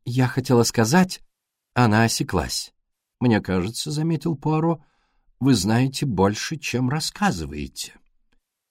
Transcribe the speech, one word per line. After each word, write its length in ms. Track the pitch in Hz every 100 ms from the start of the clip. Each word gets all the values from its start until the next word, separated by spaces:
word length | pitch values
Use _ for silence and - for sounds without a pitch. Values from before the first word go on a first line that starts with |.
я 220 | - 123 123
хотела 360 | - 127 120
сказать...» 600 | 113 - 110 170 185 - - _ _ _ _
Она 300 | - 120 107
осеклась. 680 | 113 - 143 90 - - - _ _ _ _ -
«Мне 200 | 120 107
кажется, — 500 | 95 92 90 - -
заметил 460 | 151 165 160 170 156
Пуаро, — 460 | 151 156 165 160 _ _ _ _ _ -
вы 140 | 131
знаете 520 | 117 92 113 131 139 143
больше, 500 | 92 98 104 - 151
чем 320 | - 120 127
рассказываете». 1080 | 156 - - 180 98 73 76 67 - - - _ _ _ _ _ _ _